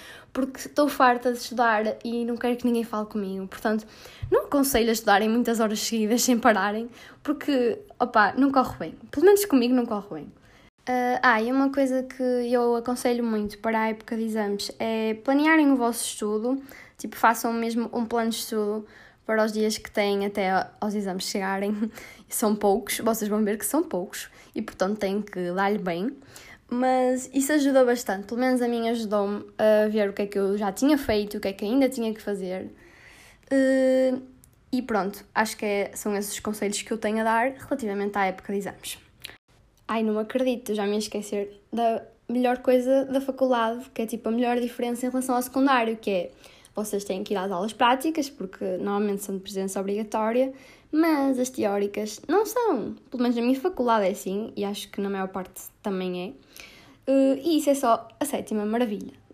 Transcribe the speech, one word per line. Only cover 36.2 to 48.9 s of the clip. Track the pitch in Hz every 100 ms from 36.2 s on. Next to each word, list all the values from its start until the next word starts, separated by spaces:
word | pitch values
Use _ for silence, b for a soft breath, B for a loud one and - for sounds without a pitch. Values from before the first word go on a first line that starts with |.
| 202
os | -
conselhos | 214 214 202 -
que | -
eu | 220
tenho | 208 220
a | 226
dar | 226 262
relativamente | 269 - 277 214 202 202 202
à | 190
época | 185 -
de | 202
exames. | 196 - - - _ _ B B _ _ _ _ -
Ai, | 226
não | 220 214
acredito, | 220 262 262 240 -
já | 208 202
me |
ia | 208
esquecer | 208 208 202 208 202 - -
da | 233 233 226 - _ -
melhor | 240 247 254
coisa | 254 254 247 269
da | 269 262
faculdade, | 269 262 262 240 226 240 262
que | -
é | 220
tipo | 226 220
a |
melhor | 226 240 240
diferença | 240 240 240 240 254
em |
relação | 254 254 247
ao |
secundário, | 247 269 277 254 226 220
que | 208
é | 185 170 B B B B
vocês | - 208 202
têm | 202 190 202
que |
ir | 196
às | 196
aulas | 180 220
práticas, | - 247 269 320 320 269
porque | - 190 - 196 180
normalmente | 202